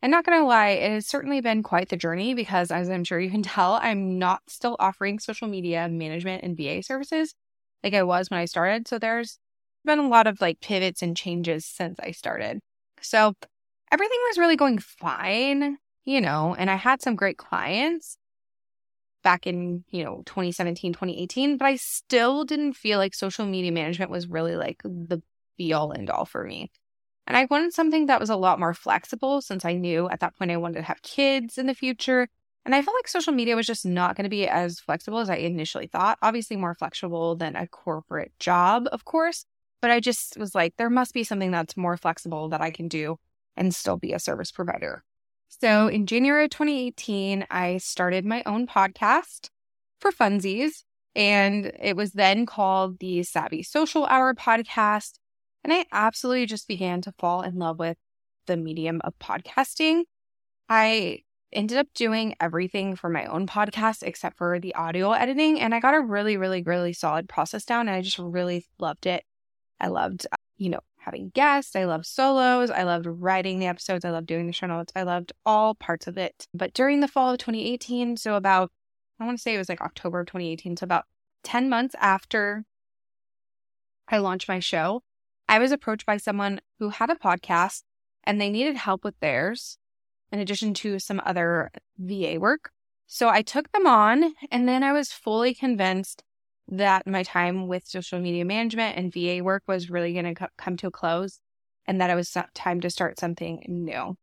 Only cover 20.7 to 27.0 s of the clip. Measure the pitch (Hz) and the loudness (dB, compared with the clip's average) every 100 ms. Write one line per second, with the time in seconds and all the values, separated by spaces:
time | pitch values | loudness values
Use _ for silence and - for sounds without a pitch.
20.7 | 170 185 170 185 - 190 - 277 277 269 | -2 -4 -4 -6 -6 -6 -2 0 2 2
21.7 | 262 - - - 254 240 277 302 302 294 | 0 -4 -8 0 2 4 2 -2 -2 -2
22.7 | 262 214 208 196 - 196 - 208 190 180 | -2 0 2 0 -2 -6 -4 -4 -2 -2
23.7 | 165 156 170 185 180 175 165 165 170 170 | -2 -2 -4 -4 -6 -6 -4 -2 -2 -4
24.7 | 170 208 180 170 175 - _ _ _ 175 | -6 -10 -10 -6 -6 -6 _ _ _ -2
25.7 | 156 151 143 101 - - - - 82 - | 0 -2 -6 -4 -2 -2 -6 -8 -10 -14
26.7 | _ _ _ | _ _ _